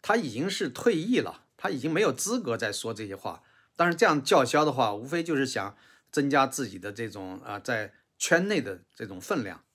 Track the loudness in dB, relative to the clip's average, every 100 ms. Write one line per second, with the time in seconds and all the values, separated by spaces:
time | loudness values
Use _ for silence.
0 | 2 0 0 -4 -4 -2 -4 2 2 2
1 | 2 0 0 -8 _ _ -6 -4 -2 2
2 | 2 0 -2 -4 -2 -4 -2 -4 -6 -8
3 | -10 -8 -10 -12 _ _ _ 0 2 4
4 | 4 4 6 6 6 4 2 2 0 0
5 | -6 -6 -2 -2 0 -4 -6 -10 _ _
6 | _ 0 4 4 4 0 -6 -8 -12 -8
7 | -10 -8 -10 -12 -10 -10 -4 -4 -4 _
8 | _ _ 2 2 4 0 -2 -10 _ _
9 | -12 -12 -4 -4 -4 -10 _